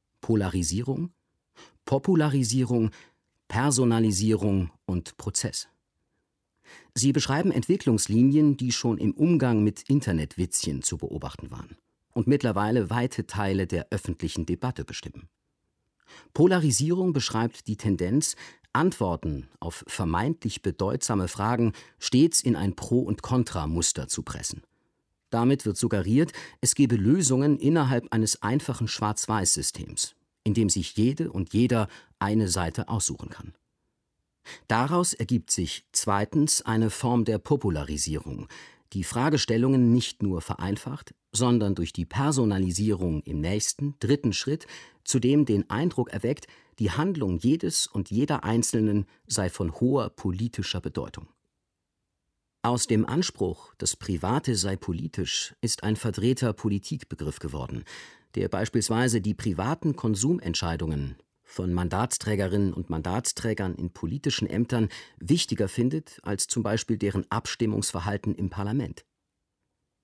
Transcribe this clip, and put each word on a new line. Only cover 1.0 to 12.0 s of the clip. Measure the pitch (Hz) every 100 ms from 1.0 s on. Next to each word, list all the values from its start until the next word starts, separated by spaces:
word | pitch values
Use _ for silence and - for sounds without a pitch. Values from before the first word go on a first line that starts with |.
| 175 _ _ _ _ - - _ -
Popularisierung, | 135 190 170 151 135 117 127 120 123 110 - - _ _ _ -
Personalisierung | 113 143 127 120 113 110 92 110 107 101 98 87 _ -
und | 90 - -
Prozess. | 92 - - - - _ _ _ _ _ _ _ _ _ _ - _ -
Sie | 139
beschreiben | 135 - 143 185
Entwicklungslinien, | 120 - 196 139 110 - 110 131 151 147 139
die | 127
schon | - 120 107
im | 104
Umgang | - 165 170 131 110
mit | 104 -
Internetwitzchen | - 139 107 82 76 - 90 - 82 67
zu | - 78
beobachten | - - 67 - -
waren | 60 - - _ _